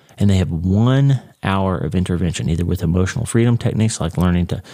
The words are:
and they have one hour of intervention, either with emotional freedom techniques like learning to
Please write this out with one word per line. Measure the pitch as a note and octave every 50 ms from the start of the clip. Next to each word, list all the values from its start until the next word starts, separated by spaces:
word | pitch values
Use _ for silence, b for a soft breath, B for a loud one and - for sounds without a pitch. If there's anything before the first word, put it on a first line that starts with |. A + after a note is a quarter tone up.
| b b b -
and | G2+ G2+
they | G2 F#2
have | F2+ D#2
one | F2+ D#2+ E2 F#2 F#2+ G#2 A2+ B2 C3 C3+ C#3 C#3 C#3 B2 - - _ _
hour | - - G2 F#2+ F#2+ F#2+ F#2 -
of | - D#2+ -
intervention, | F#2 F2+ - F2+ E2+ F2+ E2+ - - - -
either | D#2+ E2 F2
with | F2+ F2+ F2
emotional | - D#2+ D#2+ F2+ F#2 F#2+ - - A#2
freedom | - - A#2 A#2 A#2+ A#2+ A#2
techniques | - A#2 - G#2+ A2 A2 - -
like | - E2 - -
learning | F2 F2+ F2 F2 F2 E2
to | - - B B